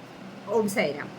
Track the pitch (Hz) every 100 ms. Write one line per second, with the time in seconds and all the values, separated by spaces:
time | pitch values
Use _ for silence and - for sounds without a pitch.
0 | - - - - 196 226 202 220 156 143
1 | 131